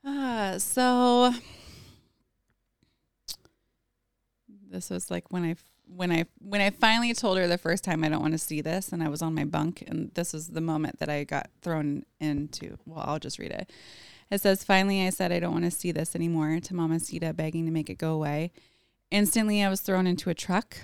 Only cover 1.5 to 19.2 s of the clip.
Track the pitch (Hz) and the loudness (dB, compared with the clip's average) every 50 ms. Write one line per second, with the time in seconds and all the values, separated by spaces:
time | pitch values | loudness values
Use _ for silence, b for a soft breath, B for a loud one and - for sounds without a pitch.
1.5 | B B B B B B B B B B B B B B B _ _ _ _ _ | B B B B B B B B B B B B B B B _ _ _ _ _
2.5 | _ _ _ _ _ _ _ _ _ _ _ _ _ _ _ - - _ _ - | _ _ _ _ _ _ _ _ _ _ _ _ _ _ _ -14 -14 _ _ -20
3.5 | _ _ _ _ _ _ _ _ _ _ _ _ _ _ _ _ _ _ _ _ | _ _ _ _ _ _ _ _ _ _ _ _ _ _ _ _ _ _ _ _
4.5 | 208 202 196 190 185 185 180 - 185 180 175 - 180 175 - - - 180 175 165 | -20 -20 -20 -14 -12 -12 -10 -8 -8 -8 -6 -6 -6 -8 -6 -6 -6 -4 -2 -2
5.5 | 170 - _ _ _ _ _ _ 180 180 185 175 170 165 165 - _ _ - 202 | -4 -6 _ _ _ _ _ _ -10 -4 -2 0 2 0 0 -2 _ _ -12 -4
6.5 | 202 202 202 202 202 - - 220 220 233 233 240 233 - - 220 190 185 185 175 | 0 2 2 2 2 4 4 4 6 4 2 0 -2 0 0 2 2 2 2 2
7.5 | 170 175 - 165 170 - - - 165 160 160 156 151 156 - 151 160 160 - - | 0 0 0 0 -2 0 0 -2 -2 0 2 0 0 2 0 0 0 -2 -4 -4
8.5 | 156 151 147 156 165 190 190 - - 170 160 156 147 151 165 160 160 156 147 151 | -4 -4 -2 -2 -2 -4 -4 -4 -4 -4 -2 -2 -2 -2 -2 -2 -2 -2 -2 -2
9.5 | 160 160 151 165 175 - - - - 160 - - - - 170 170 - 156 156 170 | 0 0 -2 -2 -4 -6 -10 -8 -6 -6 -6 -4 -4 -6 -4 -4 -6 -10 -10 -8
10.5 | 170 160 165 165 160 156 156 - - - - 143 147 147 143 - 147 143 - - | -6 -4 -2 -2 0 -2 -2 -4 -4 -6 -6 -4 -4 -4 -4 -4 -4 -6 -6 -6
11.5 | _ _ - 175 165 156 147 147 143 143 - _ _ _ 156 151 147 143 147 147 | _ _ -6 -4 -2 -2 -2 -2 -2 -4 -6 _ _ _ -2 -2 -2 -2 -4 -6
12.5 | - - - - - - _ - 160 160 - - 147 156 - - - - - - | -8 -12 -12 -12 -14 -16 _ -16 -12 -8 -6 -4 -6 -6 -6 -8 -10 -8 -8 -10
13.5 | - - - B B B B B B B B B B B B B 202 202 - 202 | -8 -8 -10 B B B B B B B B B B B B B -4 2 4 4
14.5 | 190 190 - - 202 190 190 196 196 196 185 185 185 - 190 175 175 170 170 175 | 4 4 4 4 6 6 6 4 4 2 2 0 0 0 0 0 0 0 0 0
15.5 | 165 170 170 175 170 - - 175 165 160 160 165 - 175 170 170 170 160 156 151 | 0 0 0 0 -2 -2 -2 -2 -2 -2 -2 -4 -2 -2 -2 0 2 2 2 2
16.5 | 160 170 175 - 185 175 165 160 160 165 160 - - 165 170 165 160 165 160 160 | 0 0 -2 -4 -2 -2 0 2 2 0 -2 -4 -6 -4 -4 -4 -2 -2 -4 -2
17.5 | 156 165 165 160 160 160 151 - - - - 160 160 156 156 147 147 147 160 175 | -2 -2 -2 0 0 -2 -2 -4 -6 -4 -2 -2 -2 0 -2 -2 -2 -2 -2 -4
18.5 | b b b b b b b b b b _ _ - 208 | b b b b b b b b b b _ _ 2 2